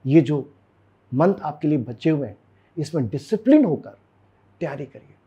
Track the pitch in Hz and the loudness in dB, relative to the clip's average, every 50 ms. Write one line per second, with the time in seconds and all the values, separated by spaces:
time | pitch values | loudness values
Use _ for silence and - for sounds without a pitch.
0 | - 135 143 165 147 120 151 139 127 - _ _ _ _ _ _ _ _ _ _ | 0 6 4 6 6 4 -2 -4 -4 -10 _ _ _ _ _ _ _ _ _ _
1 | _ _ 123 131 165 190 196 196 - 151 147 - - 151 151 143 110 123 117 - | _ _ -2 2 2 2 2 -2 -6 -10 -8 -4 -2 -2 -2 -2 -4 -6 -12 -4
2 | - 160 156 147 135 107 98 _ _ _ _ _ _ _ _ - 151 - 165 156 | -2 0 0 0 -4 -8 -12 _ _ _ _ _ _ _ _ -8 -8 -6 -4 -4
3 | 123 104 143 135 - - 220 208 - 254 294 311 269 - 143 - - - - _ | -4 -4 -6 -8 -6 -4 -6 -2 4 4 6 6 6 2 0 -4 -6 -18 -20 _
4 | _ _ _ _ _ _ _ _ _ _ _ _ 170 147 139 143 147 - - 123 | _ _ _ _ _ _ _ _ _ _ _ _ -10 -8 -8 -10 -14 -16 -18 -20
5 | _ _ - _ _ | _ _ -20 _ _